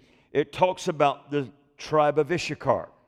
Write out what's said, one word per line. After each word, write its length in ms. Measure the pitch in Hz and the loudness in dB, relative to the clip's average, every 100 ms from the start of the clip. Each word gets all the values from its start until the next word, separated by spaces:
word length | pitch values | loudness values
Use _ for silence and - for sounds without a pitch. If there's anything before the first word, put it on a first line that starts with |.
| _ _ _ | _ _ _
it 220 | - 151 | -2 -2
talks 340 | - 185 185 175 | 0 0 0 -6
about 460 | 151 143 - - | 0 0 0 -6
the 180 | 143 123 - _ _ | -6 -6 -12 _ _
tribe 440 | - 151 147 143 | -2 2 2 2
of 100 | 143 | 0
Issachar. 580 | 170 - 147 135 101 - _ | -2 -4 -4 0 0 0 _